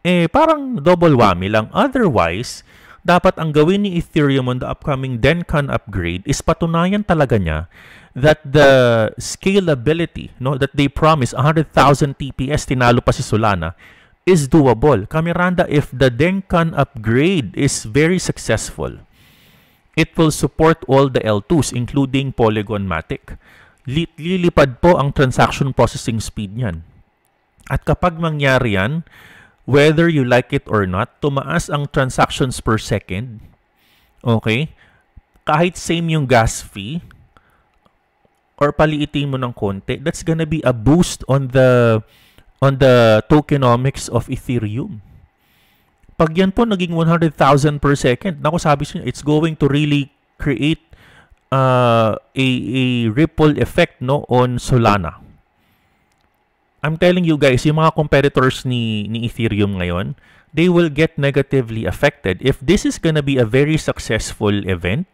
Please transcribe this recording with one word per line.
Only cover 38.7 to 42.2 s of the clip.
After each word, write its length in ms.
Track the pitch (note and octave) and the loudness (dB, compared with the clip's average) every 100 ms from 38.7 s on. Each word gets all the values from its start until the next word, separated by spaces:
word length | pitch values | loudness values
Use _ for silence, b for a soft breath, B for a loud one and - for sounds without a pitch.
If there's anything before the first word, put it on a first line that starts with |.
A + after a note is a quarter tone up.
paliitin 560 | - D#3 D3 D3 D3 C#3+ | 2 0 0 -4 -4 -4
mo 80 | C3 | -4
ng 160 | B2 | -6
konti, 480 | - G2+ F#2+ - B2+ | -6 -6 -6 -8 -8
that's 240 | D3 - - | -6 -6 -4
gonna 220 | D#3+ D#3+ | -4 -2
be 100 | D#3+ B2+ | -2 -2
a 80 | |
boost 480 | A#2+ A2 E3+ F3 - - | 0 2 4 2 -4 -2
on 240 | C3+ C3 | -2 0
the, 480 | C3 B2+ B2 A#2 A2 - b | 4 4 6 4 2 -2 b